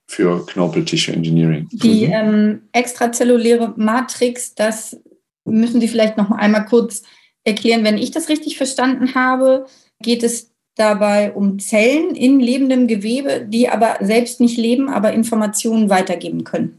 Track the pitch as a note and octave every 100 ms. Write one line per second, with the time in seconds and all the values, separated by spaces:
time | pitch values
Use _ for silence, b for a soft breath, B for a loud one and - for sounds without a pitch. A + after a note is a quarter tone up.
0 | _ - F2+ E2+ - G2+ F2 E2 D#2+ D#2+
1 | - - E2 E2 E2 D#2 E3 A3 A3+ G#3+
2 | D#3+ A3 G#3+ G#3+ G#3+ G#3+ _ A#3+ B3 -
3 | A#3+ A#3 B3 A#3+ A3+ A#3 A3+ - G#3+ A#3+
4 | B3 - B3 A#3+ - - G#3+ A3 - -
5 | _ _ _ _ - A3 A#3+ A#3+ A3+ A#3
6 | G#3+ G#3+ G3+ G#3+ G#3 G#3+ G#3 A#3+ A#3 -
7 | b b b _ - G#3 A3+ A3+ G#3+ G#3
8 | A#3+ D#4 D#4+ D#4 D4+ - C4+ - C4 B3+
9 | B3+ B3+ B3+ C4 C4 C4 C4 B B _
10 | A#3 A#3 A#3 A#3 - _ _ - G#3+ G3+
11 | G#3 G#3 G#3 G3 G3 G3 - G#3+ A#3 D4
12 | F4+ B3 B3 C#4 A#3 C4+ C4+ B3+ A#3+ G#3
13 | G#3+ B3+ C#4 B3+ A3 A3+ A#3+ G#3 A3+ -
14 | G3 A3+ A#3+ - A#3+ A#3+ A3+ B3 C#4 A#3
15 | G#3 G#3+ A3+ A3 G#3 - A3+ A3 G#3 F#3+
16 | F#3+ F3 F3 E3 E3 G3+ -